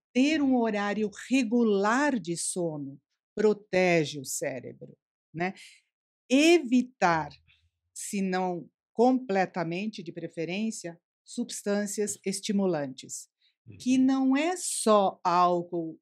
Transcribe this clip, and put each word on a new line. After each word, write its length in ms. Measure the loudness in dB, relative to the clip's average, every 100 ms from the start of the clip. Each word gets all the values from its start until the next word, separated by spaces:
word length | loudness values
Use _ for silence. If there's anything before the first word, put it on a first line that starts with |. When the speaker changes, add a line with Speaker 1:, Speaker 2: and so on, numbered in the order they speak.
| _
Speaker 1:
ter 260 | 2 2 2
um 160 | 2 2
horário 540 | 0 -2 -2 -2 -4 -6 -2
regular 880 | 0 2 2 2 2 2 2 2 0
de 180 | -4 -6
sono 640 | -6 -4 -4 -6 -10 -14 _ _ _ 0
protege 840 | 0 0 -2 2 4 4 2 -6
o 60 |
cérebro, 720 | -10 -6 -6 -8 -12 -16 -20 -20 _ _ _
né? 180 | -6 -6 -6 -18 -20 _ _ _ _ 0
Evitar, 1040 | 4 6 6 4 0 0 _ 2 2 -2 -12 _ _ _ _ _
se 280 | -14 -8 -4
não 460 | -2 -2 -2 -6 -10 _ _
completamente, 1080 | 2 2 2 0 0 0 -2 -4 -4 -6 -8
de 100 | -12
preferência, 840 | -12 -12 -8 -6 -4 -6 -6 -12 -14 _ _
substâncias 920 | -12 -8 -8 -8 -4 -2 -2 -4 -6 -6
estimulantes, 1040 | -8 -6 -2 0 2 0 -4 -10 -14 -16 -16 _ _ _ -20 -8
que 180 | 0 2
Speaker 2:
Uhum. 60 |
Speaker 1:
não 320 | 4 2 2 2
é 200 | 0 -4
só 640 | -6 -2 4 4 4 0
álcool 720 | 0 4 4 2 -2 -8 -8 -10